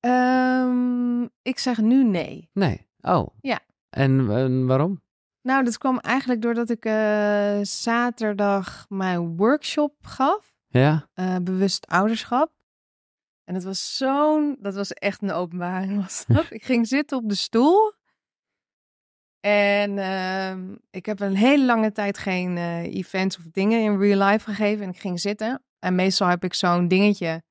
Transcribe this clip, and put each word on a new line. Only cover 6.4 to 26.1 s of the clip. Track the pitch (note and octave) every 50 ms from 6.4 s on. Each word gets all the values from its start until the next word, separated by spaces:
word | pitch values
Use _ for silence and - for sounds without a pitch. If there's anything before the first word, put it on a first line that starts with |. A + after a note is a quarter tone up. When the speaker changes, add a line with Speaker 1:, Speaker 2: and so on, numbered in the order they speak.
| G#3+
Speaker 1:
doordat | A#3 A#3 A3+ A#3+ A3
ik, | A#3+ A3 -
eh, | A3+ A3 G#3+ A3 G#3+ G#3+ G#3+ G#3 G#3 G#3 G#3 G3+ G#3 G3+ G#3 G3+
zaterdag | G3 - - - A#3 A3+ A#3 A#3+ B3 A#3 - A3+ G#3+ G#3 G3 G#3 G3+ G3 G3 F#3 - - - - _
mijn | G3 F#3+ F#3+ F#3 F3+ F3 F3 E3+ E3
workshop | E3 G3 A3+ C#4 D4+ - - - - D4 D4 _ _ _
gaf. | - - - C4 C#4 F#4 G#4+ _ _ _ _ _ _
Speaker 2:
Ja. | _ B2 C3 D3 D#3 D#3+ - _ _
Speaker 1:
Eh, | - F#3 F#3 F#3 F#3 F3+
bewust | F3+ F#3 F#3 G3 G3 - - -
ouderschap. | _ - F3 G3 G#3+ A3+ A3 - - A#3+ B3+ D4+ E4 _ _ _ _ _ _ _ _ _ _ _ _ _ _ _ _ _ _ _
En | - F3+
dat | F#3+ F3+
was | F#3+ F#3+ F#3+ - - -
zo'n, | - C4+ C4 C4+ C#4 D4 D4+ D4+ D#4 D4+ D4 C#4 -
dat | - G3+ F#3+
was | G3 G3+ G3 -
echt | - - G3+ G3 - -
een | G3 E3+
openbaring, | E3 F3+ E3+ E3+ F3+ F3 F3 F#3 F#3 F#3+ F#3+ G3+ G#3 G3
was | F3+ - - -
dat. | - - D4 E4+ - -
Speaker 2:
<laughs> | A3
Speaker 1:
Ik | -
ging | - B3+ A#3 A#3
zitten | A3 B3+ C#4 D4+ _ C#4+ C4
op | A#3 G#3+
de | G3+
stoel. | F#3+ - - - A3+ B3 D4 F4 G4+ A4 G#4+ - _ _ _ _ _ _ _ _ _ _ _ _ _ _ _ _ _ _ _ _ _ _ _ _ _ _ _ _ _
En, | _ G3+ G#3 G#3 G3+ G3+ G3+ G3+ G3+ G#3 G3+ G3+
ehm, | G3 F#3 F#3+ F#3+ F#3 F#3 F#3+ F#3+ F#3+ F#3+ F#3+ F#3+ F#3 F#3 G3+ - _ _
ik | _ F#3 -
heb | - G#3+ G3
een | G3+ G3 F#3+
hele | F#3+ G#3+ B3+ C#4+ D4 C4+
lange | B3+ A#3+ A3+ A3 G#3+ G#3
tijd | - G#3 G3+ G3 -
geen, | - G3+ F#3 F3+ F3+ F3+ F3+
eh, | F3 F3 E3+ E3+ E3+ E3+ - -
events | F#3+ F3+ - - F#3+ F#3+ F#3+ - -
of | E3+ E3 -
dingen | - F#3+ G#3 A3+ A#3
in | A3 G#3+ G#3 G3
real | G3 G3+ G3+ G3 G3 G3
life | G3+ A3 -
gegeven. | - G#3 G3 G#3+ G3+ G#3+ G#3 G#3
En | F#3
ik | F3+ -
ging | - G3 F3+ F3
zitten. | - G3+ G#3 G#3 G#3+ A3+ B3+ C4+ _ _ _ _
En | - F#3 F#3
meestal | F3+ F#3 F#3+